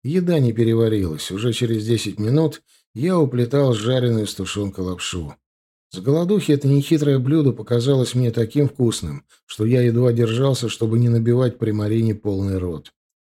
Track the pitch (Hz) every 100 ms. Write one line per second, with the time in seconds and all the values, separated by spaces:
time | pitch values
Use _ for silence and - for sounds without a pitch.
0 | 127 180 180 165 123 110 113 113 113 107
1 | 87 78 - 95 120 113 120 113 110 113
2 | 104 104 107 143 160 - _ _ _ 107
3 | 165 180 139 123 120 139 139 110 113 131
4 | 123 113 104 - 92 104 101 92 90 87
5 | - 90 76 - _ _ _ _ _ 92
6 | 107 156 175 208 - 143 135 143 139 160
7 | 143 135 127 160 139 110 110 120 123 135
8 | 120 123 123 113 113 143 139 - 117 -
9 | 80 69 _ _ _ - 107 127 120 117
10 | 127 117 117 113 139 123 117 - 113 113
11 | 120 117 113 120 127 123 110 104 104 110
12 | 113 104 104 98 98 92 90 78 - _
13 | _ _ _